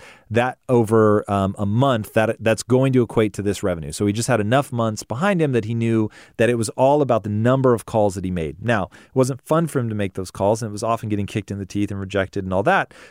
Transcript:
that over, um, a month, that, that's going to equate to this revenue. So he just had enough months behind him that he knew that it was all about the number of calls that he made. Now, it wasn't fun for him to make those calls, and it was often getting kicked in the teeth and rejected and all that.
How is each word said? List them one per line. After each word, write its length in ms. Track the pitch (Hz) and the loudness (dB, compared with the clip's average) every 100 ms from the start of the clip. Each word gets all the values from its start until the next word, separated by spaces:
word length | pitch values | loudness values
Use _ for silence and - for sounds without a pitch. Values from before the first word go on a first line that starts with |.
| - - _ | -14 -20 _
that 260 | 110 123 - - | 0 0 -4 0
over, 600 | 123 107 113 107 104 - | 2 4 4 6 4 2
um, 240 | 101 95 101 | 0 0 -2
a 80 | 101 | -2
month, 480 | 107 139 120 - | 0 2 0 -2
that, 240 | - 110 - | 0 0 0
that's 240 | 107 110 | 0 -2
going 300 | - 127 135 | 2 2 4
to 80 | 127 | 2
equate 320 | 117 - 107 | 2 2 0
to 80 | - | 0
this 200 | 101 98 | -4 -2
revenue. 300 | 101 85 73 | -2 -4 -6
So 140 | - 104 | -2 -2
he 80 | |
just 160 | 104 117 | 0 0
had 100 | 117 | 0
enough 320 | 104 131 139 | 2 0 0
months 320 | 120 113 107 | -4 -4 -4
behind 380 | - 117 196 185 | -8 -4 -2 0
him 100 | 147 | 0
that 140 | 123 107 | 0 -2
he 80 | |
knew 360 | 117 113 113 107 - - - | -2 0 2 0 -6 -20 0
that 120 | 113 | 2
it 60 | 120 | 2
was 140 | 110 | -2
all 320 | - 131 147 | 2 4 4
about 220 | 135 113 | 2 0
the 60 | 107 | 0
number 440 | 104 117 135 127 | 0 2 4 4
of 120 | 113 - | 2 0
calls 300 | 113 104 95 | 0 0 0
that 80 | |
he 80 | 92 | -4
made. 320 | 90 78 78 | -4 -6 -6
Now, 200 | 110 113 90 | -2 -2 -2
it 300 | - - 131 | -10 -6 0
wasn't 260 | 127 135 | 0 -2
fun 260 | - 156 165 | -2 0 0
for 120 | 139 | -2
him 100 | 117 | -4
to 60 | 104 | -4
make 180 | 101 | -4
those 180 | - 92 | -6 -10
calls, 300 | - 98 110 | -2 0 0
and 80 | 113 | -2
it 20 | |
was 120 | 104 | -6
often 260 | 113 113 110 | -4 -2 -2
getting 160 | 104 98 | -4 -4
kicked 260 | 113 - | -6 -6
in 80 | 101 | -8
the 60 | 95 | -6
teeth 260 | 101 101 | -4 -4
and 80 | 101 | -4
rejected 460 | 95 98 92 101 92 | -4 -2 -2 -4 -2
and 80 | |
all 100 | 92 | 0
that. 300 | 123 190 139 - - | 2 0 -2 -10 -20